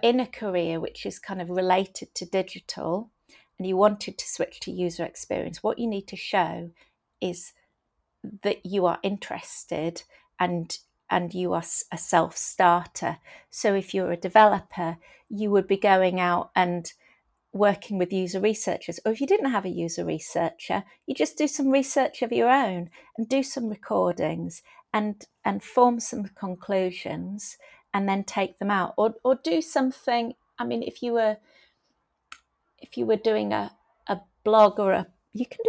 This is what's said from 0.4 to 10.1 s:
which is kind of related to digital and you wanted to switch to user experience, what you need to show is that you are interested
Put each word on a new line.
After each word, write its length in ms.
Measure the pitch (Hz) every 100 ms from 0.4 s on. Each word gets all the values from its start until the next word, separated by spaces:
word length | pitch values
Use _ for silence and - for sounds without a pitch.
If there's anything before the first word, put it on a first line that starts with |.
| 214 180 165 165
which 260 | - - 202
is 140 | -
kind 220 | - 190
of 80 | 170
related 640 | 180 185 185 196 - - -
to 100 | 170
digital 840 | 190 185 185 - - 160 185 247 _ _ - _ _
and 100 | 190
you 100 | 185
wanted 400 | 208 208 - -
to 100 | -
switch 320 | - - -
to 100 | -
user 320 | 180 180 170 -
experience, 580 | - - - - 170
what 160 | 214 -
you 80 | 233
need 200 | 202 196
to 80 | 185
show 560 | - 202 165 170 170 - _ _ _ _
is 340 | 185 175 - - _ _ _ _ _ _ - 202
that 220 | 202 - 175
you 200 | 196 180
are 140 | -
interested 1000 | 202 202 - - - - - 175 160 170 -